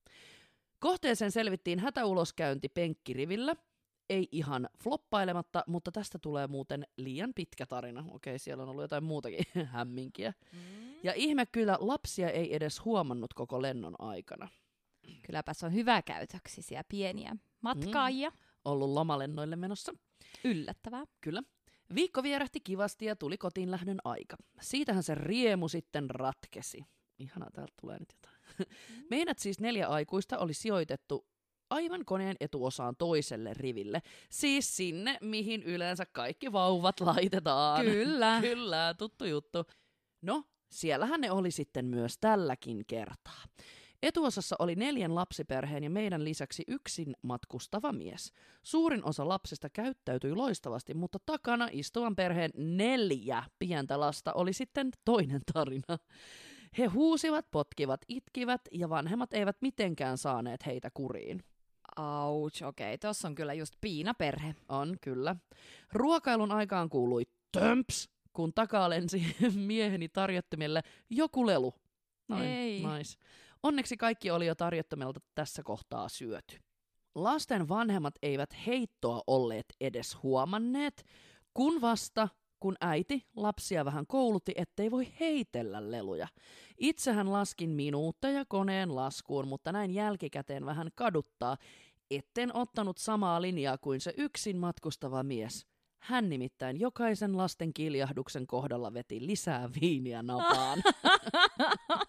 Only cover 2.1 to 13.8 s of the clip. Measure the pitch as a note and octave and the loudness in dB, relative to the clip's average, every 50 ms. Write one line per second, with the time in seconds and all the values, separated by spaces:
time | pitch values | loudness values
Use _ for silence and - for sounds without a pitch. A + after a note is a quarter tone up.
2.1 | F#3+ F3+ E3+ - - - D#3+ C#3+ C#3 C#3 - C#3+ - C#3+ E3+ E3 D#3 - - - | 2 2 2 0 0 -2 -2 0 0 -2 -4 -4 -2 -2 -2 -2 -2 -6 -8 -6
3.1 | B2 B2+ C#3 E3 F#3+ A3 B3 D4 E4 - _ _ _ _ _ _ _ _ _ - | -4 -4 -2 -2 -2 -2 -2 -2 -2 -4 _ _ _ _ _ _ _ _ _ -2
4.1 | F#3+ F#3+ F3+ - - E3+ D3+ C#3 C#3 B2+ B2+ - _ - - A#3 C#4+ D#4+ _ - | 0 0 0 0 -2 -4 -2 -2 -2 -2 -4 -6 _ -6 -4 -2 -2 -2 _ 0
5.1 | - G#3 F#3+ F#3 F3 F3 E3+ _ - F3 - - E3+ F3 - F3+ F3 G#3+ G3+ - | 0 2 2 2 0 -2 -2 _ -2 -2 -2 -2 -2 -4 -4 -4 -6 -6 -6 -8
6.1 | - E3+ - D#3 D3 C#3+ C#3 C#3 C#3+ C3+ C3+ - C#3+ C#3+ C#3+ - _ - C3 C3+ | -8 -8 -6 -4 -2 -2 -2 -2 -4 -6 -6 -6 -6 -8 -8 -10 _ -10 -8 -6
7.1 | C3 D3 G3+ B3+ B3+ - E3+ - - - - - C3 B2 B2 B2 A#2+ B2+ D#3 E3 | -6 -4 -6 -6 -6 -6 -8 -8 -8 -10 -10 -8 -6 -8 -8 -8 -10 -10 -12 -12
8.1 | - C3 - C#3 B2+ C3+ - D3 C#3 C3 C3 C3 C3 C#3+ D3 D3 D#3 C#3+ D#3 D#3+ | -14 -12 -10 -8 -8 -8 -8 -8 -8 -8 -8 -8 -8 -8 -6 -4 -2 -2 -2 -2
9.1 | D#3 D3 B2+ A#2 E2 - F3 - - F3+ D#3+ B2+ B2+ A#2+ A#2+ B2 B2 B2+ C3 C3 | -2 -4 -4 -4 -4 -4 -4 -2 -2 -4 -4 -4 -4 -4 -4 -4 -6 -8 -8 -8
10.1 | - - G2 A2 G3 _ _ _ - F3 F3 F3+ G3 G#3 A3+ B3 C#4+ D#4+ F4 F3+ | -8 -6 -6 -6 -6 _ _ _ -20 -20 -18 -18 -16 -16 -16 -18 -12 -6 -2 -2
11.1 | - - C4 D4+ D4+ C#4 G#3+ - - A#3 A3 G#3 F#3+ - - G#3+ C#4 D4+ - - | 0 2 2 2 4 2 2 2 2 2 4 4 4 4 2 0 0 -2 -4 -6
12.1 | - - F3+ E3+ - D#3+ E3+ - - D3+ D#3 D3+ - - - A3+ A#3 G3 E3 C3+ | -4 -2 0 0 2 0 0 0 0 0 -2 -2 -4 -4 -2 0 2 2 2 0
13.1 | B2 A#2+ A2+ - - - B2 - C3 B2+ C3 C3+ B2 A#2+ | -2 -4 -6 -6 -6 -8 -6 -4 -2 -2 -2 -2 -4 -4